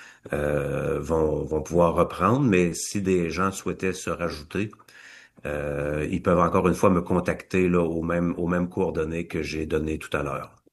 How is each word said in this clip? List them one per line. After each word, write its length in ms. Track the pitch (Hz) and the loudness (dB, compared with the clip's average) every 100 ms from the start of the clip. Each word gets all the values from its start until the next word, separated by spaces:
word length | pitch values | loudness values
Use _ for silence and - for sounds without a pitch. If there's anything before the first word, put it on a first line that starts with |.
| - - - | -20 -20 -8
euh, 680 | 71 73 73 69 71 71 76 | -4 0 0 -2 -2 -2 -4
vont, 440 | 73 80 78 73 | 0 0 2 0
vont 200 | 73 78 | -2 -4
pouvoir 320 | 73 85 85 82 | 0 4 4 4
reprendre, 460 | 82 - 92 127 | 0 2 2 4
mais 340 | 135 90 87 82 | 4 4 4 0
si 260 | - 104 | -6 -4
des 300 | 95 92 82 | 0 2 0
gens 200 | 78 95 | 0 -2
souhaitaient 420 | 92 - 90 95 | -2 -6 -4 -4
se 180 | 85 - | -4 -6
rajouter, 600 | 78 85 76 73 95 110 - _ - - - - _ 71 | -4 -4 -6 -8 -6 -6 -8 _ -20 -20 -20 -20 _ -8
euh, 640 | 73 73 71 73 76 76 | -4 -4 -4 -4 -2 -2
ils 140 | 90 | -2
peuvent 160 | 98 87 | 2 4
encore 280 | 87 95 90 | 4 4 4
une 60 | |
fois 160 | - 104 | 4 4
me 120 | 90 | 4
contacter, 680 | - 90 87 80 - 95 90 | 2 0 0 -4 -2 0 2
là, 120 | 87 | 2
aux 200 | 85 82 | 2 -2
mêmes, 320 | 82 85 87 85 | -2 0 0 -2
aux 100 | 85 | 0
mêmes 220 | 90 87 | 0 0
coordonnées 580 | 98 87 78 78 82 85 | -2 -2 -2 -4 -4 -4
que 160 | 85 | -4
j'ai 240 | 76 78 78 | -4 -4 -2
données 320 | 80 78 78 | -2 -2 -4
tout 160 | - 76 | -4 -4
à 60 | |
l'heure. 320 | 71 65 - _ _ | -4 -6 -10 _ _